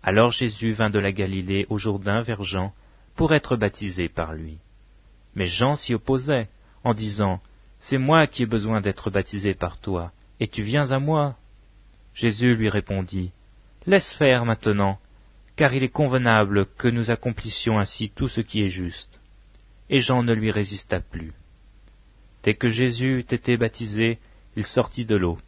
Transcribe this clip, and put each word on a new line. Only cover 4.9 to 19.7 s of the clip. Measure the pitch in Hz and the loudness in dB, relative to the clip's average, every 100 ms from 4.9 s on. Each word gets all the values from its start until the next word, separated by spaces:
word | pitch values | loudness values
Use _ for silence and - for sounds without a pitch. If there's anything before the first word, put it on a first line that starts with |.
| _ _ - _ | _ _ -20 _
Mais | - 90 | -4 -4
Jean | 85 123 147 | 0 0 0
s'y | - | -2
opposait, | 113 - 135 135 135 110 _ _ _ | -4 0 -2 0 -2 -2 _ _ _
en | 123 | -2
disant, « | 110 110 101 101 92 - - - _ | -2 -2 0 0 0 -8 -20 -20 _
C'est | - 135 | -2 0
moi | 131 160 151 | 4 4 4
qui | - | 0
ai | 117 | 0
besoin | 113 104 110 | 0 0 0
d'être | 98 - - | 0 -4 -2
baptisé | 98 95 104 101 | -2 -2 -4 -4
par | 92 87 - | -2 -6 -6
toi, | - 90 85 _ _ - | -6 -6 -6 _ _ -8
et | 107 | -6
tu | - | -4
viens | 104 139 139 | -2 0 0
à | 135 | 0
moi ? » | 143 156 143 123 - - _ - - _ - | 0 0 0 -4 -18 -20 _ -20 -20 _ -20
Jésus | - 117 104 123 | -2 -2 2 2
lui | 117 107 | 4 2
répondit, « | 101 - 95 92 95 92 - _ - - - - | 0 -2 -4 -4 -6 -6 -10 _ -20 -20 -12 2
Laisse | 196 - | 2 2
faire | - 143 127 | 2 4 4
maintenant, | 120 110 110 101 98 98 - - - - - | 2 0 2 2 2 -2 -12 -20 -20 -20 -20
car | - 147 | 0 2
il | 131 | 2
est | 127 | -2
convenable | - 147 127 120 110 101 101 95 - | 0 0 2 4 4 6 2 0 0
que | 123 | 0
nous | 120 113 | 0 0
accomplissions | 117 123 113 113 - - 110 | -2 -2 -6 -8 -4 0 2
ainsi | 98 - 107 | 0 -4 -8
tout | - 135 | -4 -4
ce | - | -2
qui | 110 110 | -4 -2
est | 101 | -2
juste. » | 92 87 - - - _ - - - _ | -2 -8 -8 -18 -20 _ -20 -20 -20 _